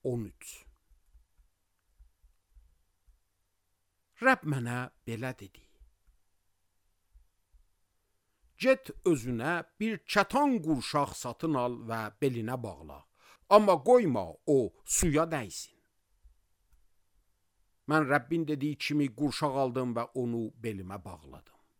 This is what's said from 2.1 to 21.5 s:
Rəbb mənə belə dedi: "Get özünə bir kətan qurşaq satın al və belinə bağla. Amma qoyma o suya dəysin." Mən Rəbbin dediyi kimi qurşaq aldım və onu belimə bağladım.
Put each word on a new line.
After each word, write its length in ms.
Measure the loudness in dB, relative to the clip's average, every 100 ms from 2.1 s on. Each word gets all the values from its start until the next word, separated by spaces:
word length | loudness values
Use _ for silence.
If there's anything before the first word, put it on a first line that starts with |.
| _ _ _ _ -20 -20 _ _ _ _ _ _ _ _ _ _ _ _ _ _ _
Rəbb 240 | 2 2 0
mənə 300 | -2 -2 -6 -8 _
belə 280 | -10 -6 -8 -10
dedi: 280 | -18 -20 _ _ -20 _ _ _ _ _ _ _ _ _ _ _ _ -20 _ _ _ _ _ _ _ _ _ _ _ _ _ _
"Get 300 | 2 2 0 -4
özünə 480 | 0 0 0 -4 -2 -4 -8 _
bir 200 | -4 -4 -2
kətan 480 | 0 2 2 2 0
qurşaq 480 | 0 -2 0 -2 -2
satın 400 | -6 -10 -6 -2
al 200 | 0 0 -2
və 160 | -8 -8 -8 _
belinə 360 | -2 -2 -6 -6
bağla. 480 | -8 -12 -16 -18 _ _ -20 -20 _
Amma 260 | 8 8 4
qoyma 400 | 6 6 6 0 -2 -6 2
o 120 | 4 4 _
suya 400 | -4 0 2 2
dəysin." 520 | 0 -4 -6 -12 -16 _ _ _ _ _ -20 _ _ _ _ -20 _ _ _ _ _ _ _ _ _ _ -2
Mən 200 | 0 2
Rəbbin 400 | 0 0 -4 -2
dediyi 280 | -4 -4 -4
kimi 300 | -2 0 -2
qurşaq 440 | -2 -4 -2 -2 0
aldım 280 | -2 -2 -2
və 140 | -4 -4
onu 340 | -4 -4 -4 -6 -8
belimə 360 | -8 -8 -10 -12
bağladım. 560 | -14 -16 -18 -20 -20